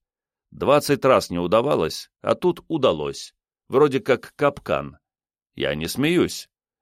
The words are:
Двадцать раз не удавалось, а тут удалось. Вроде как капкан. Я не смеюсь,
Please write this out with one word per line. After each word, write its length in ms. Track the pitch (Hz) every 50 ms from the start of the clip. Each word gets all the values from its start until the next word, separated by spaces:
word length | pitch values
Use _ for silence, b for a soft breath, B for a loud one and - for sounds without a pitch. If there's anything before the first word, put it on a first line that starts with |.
| _ _ _ _ _ _ _ _ _ _
Двадцать 540 | - - 87 113 143 147 139 - 143 - -
раз 240 | 131 123 98 - -
не 100 | 90 87
удавалось, 720 | 87 87 101 113 117 147 147 117 82 76 - - - - _ _
а 120 | - 107 113
тут 300 | 113 - 180 170 - - -
удалось. 680 | 156 156 117 104 85 76 73 71 69 - - - _ _ _ _ _ _ _ -
Вроде 320 | 107 131 151 147 131 127
как 320 | - - 123 - - - _
капкан. 600 | - 147 143 143 - - - 80 71 73 69 69 _ _ _ _ _ _ _ _ _ _ _ _
Я 200 | - 67 69 73
не 120 | 76 80
смеюсь, 600 | 85 - 120 139 160 175 165 101 80 - - - - _ _ _ _ _ _